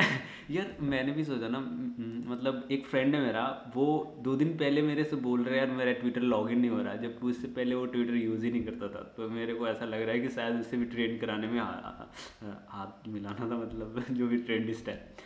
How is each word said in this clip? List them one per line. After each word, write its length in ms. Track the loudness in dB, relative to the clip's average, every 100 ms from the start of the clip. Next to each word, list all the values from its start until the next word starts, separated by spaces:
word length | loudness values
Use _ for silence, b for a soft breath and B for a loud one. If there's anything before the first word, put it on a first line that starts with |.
| 2 2 B B -4
यार, 260 | -2 -2 -2
मैंने 320 | 0 2 2
भी 120 | 0
सोचा 240 | 0 -2 0
ना, 120 | -2
म-, 340 | -2 -4 -4 -4
म-, 320 | -6 -6 -4
मतलब, 360 | -2 -2 -2 -2
एक 140 | -2 0
फ्रेंड 300 | 2 4 4
है 60 |
मेरा, 500 | 4 2 0 -4 -4 2
वो 400 | 4 4 0 -4
दो 160 | 0 2
दिन 220 | 2 2
पहले 240 | 2 4
मेरे 220 | 4 2
से 120 | 2 0
बोल 280 | 2 2
रहा 80 | 4
है, 60 | 2
"यार, 100 | 2
मेरा 340 | 2 2 2
Twitter 200 | 0 2
लॉगिन 380 | 4 4 4 4
नहीं 100 | 4
हो 120 | 4
रहा," 140 | 0 -2
जबकि 320 | -4 -2 -2
उससे 200 | -2 -4
पहले 280 | -2 0 0
वो 120 | 0
Twitter 260 | 2 2
यूज़ 320 | 2 2 2 2
ही 60 |
नहीं 120 | 2
करता 240 | 0 -4 -6
था। 160 | -6
तो 260 | -10 -8 -4
मेरे 240 | -2 -2
को 140 | -2 -2
ऐसा 180 | -2 -2
लग 160 | -2
रहा 100 | 0
है 80 | 2
कि 100 | 0
शायद 300 | 0 0 0
उससे 180 | 0 0
भी 80 | 0
ट्रेंड 360 | 2 0 0
कराने 260 | -2 -2 0
में 120 | 0
हा-, 100 | 0
हा-, 960 | -4 -8 -12 -14 -14 -16 -14 -12 -12 -12
हाथ 380 | -10 -10 -10 -8
मिलाना 320 | -6 -6 -4
था, 180 | -2 -2
मतलब, 480 | -4 -6 -6 -4 -2
<laughs> 40 |
जो 160 | 0 4
भी 100 | 2
ट्रेंडिस्ट 520 | 2 0 0 -4 -6
है। 260 | -8 -10 B